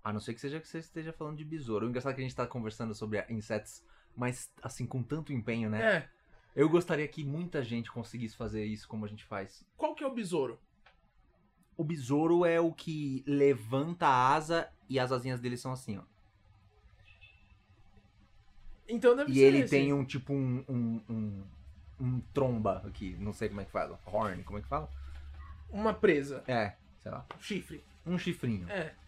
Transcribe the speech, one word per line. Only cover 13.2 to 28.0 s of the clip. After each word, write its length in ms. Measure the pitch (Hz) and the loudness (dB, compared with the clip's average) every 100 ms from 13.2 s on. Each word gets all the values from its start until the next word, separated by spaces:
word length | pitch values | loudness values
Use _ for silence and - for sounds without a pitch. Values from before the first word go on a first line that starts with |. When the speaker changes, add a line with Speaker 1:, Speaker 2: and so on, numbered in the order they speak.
| 143 | 0
Speaker 1:
levanta 800 | 143 139 123 110 131 156 170 156 | 6 6 6 2 -2 0 2 4
a 280 | 131 127 | 6 6
asa 340 | 151 151 165 - - _ | 4 2 0 -2 -10 _
e 120 | 131 | 0
as 120 | 127 | 2
asinhas 280 | 131 123 127 | 0 -2 -4
dele 160 | 123 123 | -4 -4
são 160 | 127 | -6
assim, 240 | 127 - 98 | -8 -8 -10
ó. 60 | - _ _ _ _ _ _ _ - - - - - - - - _ - - - _ _ - - - - - - - | -10 _ _ _ _ _ _ _ -20 -20 -20 -20 -20 -20 -20 -20 _ -20 -20 -20 _ _ -20 -20 -20 -16 -14 -14 -6
Speaker 2:
Então 260 | 233 247 | 4 6
deve 160 | 247 285 | 6 6
Speaker 1:
E 40 | 131 | 10
Speaker 2:
ser 40 | |
Speaker 1:
ele 160 | 135 139 | 12 10
Speaker 2:
esse. 100 | 240 | 6
Speaker 1:
tem 220 | 139 139 | 4 4
um, 120 | 143 | 2
tipo, 280 | 131 139 - | 0 -4 -2
um, 320 | 139 131 127 - | -2 0 -2 -2
um, 320 | 127 117 113 - | 0 0 -2 -4
um, 360 | 113 107 98 98 - - - - - | -4 -4 -6 -12 -18 -20 -20 -20 -6
um 200 | 127 127 - | -2 -2 -2
tromba 480 | - 131 117 107 95 101 | 0 0 2 0 -2 -6
aqui, 300 | 95 98 90 | -10 -10 -8
não 120 | 101 | -8
sei 160 | 101 107 | -4 -4
como 120 | 101 | -4
é 40 | |
que 60 | 95 | -6
fala. 300 | 101 73 85 - | -4 -4 -8 -6
Horn, 360 | 104 107 90 | -2 -2 -4
como 160 | - 104 | -8 -10
é 40 | |
que 60 | - | -6
fala? 200 | 143 151 - - - - - - - - | -6 -6 -12 -12 -14 -14 -16 -16 -16 -12
Speaker 2:
Uma 240 | 202 214 | -2 -2
presa. 480 | 214 214 151 139 135 - | 4 4 4 0 -8 -2
Speaker 1:
É, 260 | 123 104 - - - | 0 0 -4 -20 -16
sei 80 | - | -12
lá. 120 | 135 127 - | -10 -12 -16
Speaker 2:
Um 40 | |
chifre. 440 | - 196 - - - - | -8 -8 -8 -16 -18 -16